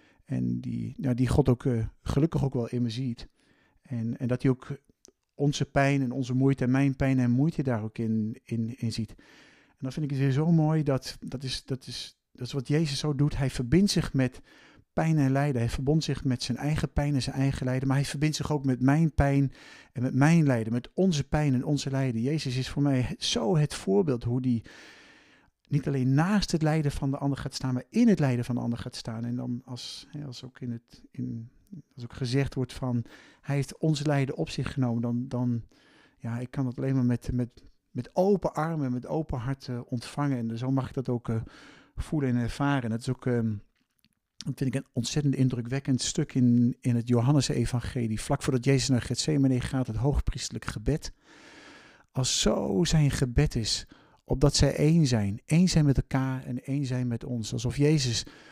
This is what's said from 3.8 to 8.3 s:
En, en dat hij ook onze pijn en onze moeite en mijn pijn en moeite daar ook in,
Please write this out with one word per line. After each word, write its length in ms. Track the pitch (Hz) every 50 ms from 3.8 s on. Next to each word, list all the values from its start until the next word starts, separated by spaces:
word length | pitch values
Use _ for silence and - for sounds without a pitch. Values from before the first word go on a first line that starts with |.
En, 360 | _ - 123 113 113 117 120 -
en 100 | 127 117
dat 140 | 123 -
hij 80 | - 135
ook 300 | 127 - - - 139 - _ _ _ _ _ - _ _ _ _ _
onze 300 | - 143 147 147 - 143
pijn 380 | - - 143 139 139 143 139
en 100 | 131 120
onze 220 | 127 135 127 120 127
moeite 300 | 127 135 135 139 - 127
en 60 | 123
mijn 260 | 131 135 139 139 131
pijn 220 | - 143 135 131 127
en 120 | 123 120
moeite 320 | 120 131 147 165 - -
daar 200 | 135 131 120 107
ook 160 | 107 110 - -
in, 420 | 117 110 110 110 107 110